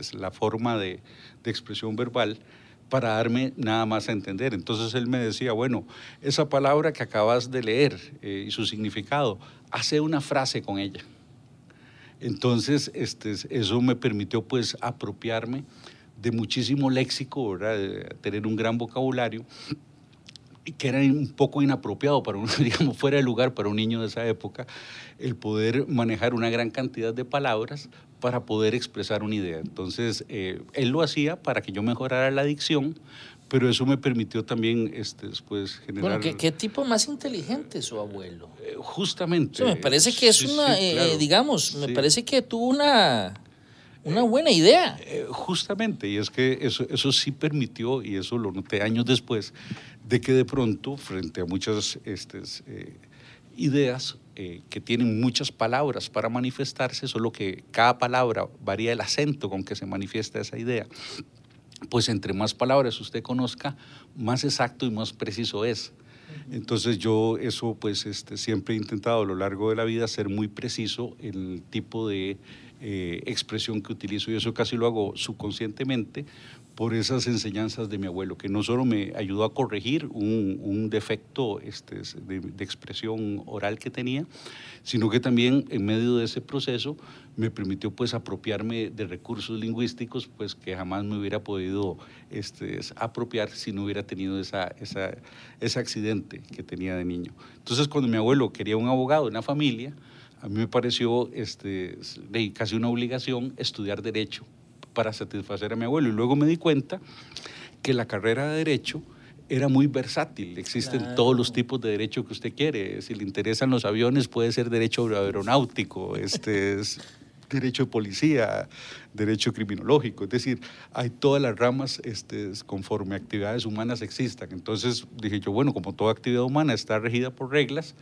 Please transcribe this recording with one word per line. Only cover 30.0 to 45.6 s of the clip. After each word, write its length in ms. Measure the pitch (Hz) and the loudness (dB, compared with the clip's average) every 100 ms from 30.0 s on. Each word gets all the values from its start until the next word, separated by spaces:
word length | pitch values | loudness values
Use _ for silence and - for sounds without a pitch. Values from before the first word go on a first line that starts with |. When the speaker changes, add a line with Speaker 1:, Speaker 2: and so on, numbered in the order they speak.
| 117 101 - | -2 -4 -6
Speaker 1:
eh, 340 | 107 92 - - | -6 -6 -6 -6
él 160 | 135 120 | 0 2
lo 120 | 156 | 4
hacía 400 | 151 156 147 180 | 2 2 0 0
para 200 | - - | -2 -2
que 100 | - | -2
yo 100 | 98 | -2
mejorara 480 | 113 117 131 127 135 | 0 0 0 2 2
la 120 | 135 | 2
dicción, 560 | 143 147 - 147 143 - - - - - - | 2 0 2 2 2 -4 -14 -20 -20 -20 0
pero 200 | 131 123 | 4 4
eso 160 | 117 127 | 4 4
me 120 | 135 | 4
permitió 460 | 139 117 101 110 110 | 2 2 0 -2 -2
también, 460 | 117 113 117 110 | 0 2 2 0
este, 340 | - 101 - 101 | -4 -10 -10 -10
después 500 | - - 101 95 - | -10 -6 -6 -6 -10
generar 420 | - 98 101 104 | -8 -2 0 0
Speaker 2:
Bueno, 20 | |
¿qué, 140 | 107 - | -2 2
qué 140 | 160 | 0
tipo 320 | 151 220 277 269 | 0 -4 -2 2
más 220 | 214 - | 2 2
inteligente 760 | 294 277 208 135 277 - 165 | -4 -6 -6 -4 -6 -6 -8
su 160 | - 110 | -6 -6
abuelo? 500 | 104 98 90 85 - - | -8 -10 -12 -14 -18 -14
Speaker 1:
Eh, 140 | - - | -10 -10
justamente. 840 | - 165 196 - 170 175 135 - | -8 -2 -2 0 2 2 2 4
Speaker 2:
O 20 | 254 | 2
sea, 100 | 175 | 4
me 60 | |
parece 320 | - 208 247 | 4 6 6
que 140 | 240 233 | 6 8
es 100 | 214 | 8
Speaker 1:
Sí, 80 | 269 | 6
Speaker 2:
una, 220 | 294 277 196 | 4 4 4
Speaker 1:
sí, 60 | |
Speaker 2:
eh, 100 | 185 | 4
Speaker 1:
claro. 240 | 156 - 151 | 4 4 4
Speaker 2:
digamos, 580 | 147 190 285 190 - 143 | 6 6 6 2 0 -2
me 120 | 139 | -2
Speaker 1:
Sí. 60 | |
Speaker 2:
parece 300 | 127 147 240 240 | 4 4 4 2
que 160 | 262 | 0
tuvo 240 | 254 226 247 | 2 0 2
una... 680 | 277 294 240 170 117 92 101 - - - - - - | 4 6 8 6 4 0 -6 -18 -20 -20 -20 -20 -8
una 160 | 151 196 | 0 4
Speaker 1:
Eh, 40 | |
Speaker 2:
buena 280 | 240 262 320 | 4 6 6
idea. 480 | 170 180 339 330 - | 8 10 10 8 0
Speaker 1:
eh, 240 | - - - | -8 -6 -4
justamente, 760 | 131 - 180 | -4 -2 -2